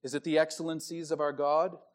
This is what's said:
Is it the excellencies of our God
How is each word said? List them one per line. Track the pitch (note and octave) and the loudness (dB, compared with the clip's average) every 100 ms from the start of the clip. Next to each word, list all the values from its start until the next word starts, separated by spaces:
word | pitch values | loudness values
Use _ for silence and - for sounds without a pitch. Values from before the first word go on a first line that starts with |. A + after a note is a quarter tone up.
Is | C3+ | -4
it | C#3+ | -4
the | E3 D#3 | 2 4
excellencies | D#3 - E3 D#3+ - E3 D#3+ | 4 0 -6 -6 -6 -10 -4
of | D#3 | -2
our | D3 | 0
God | C#3+ C#3+ D3+ F3+ F3 - | 0 2 4 2 -4 -20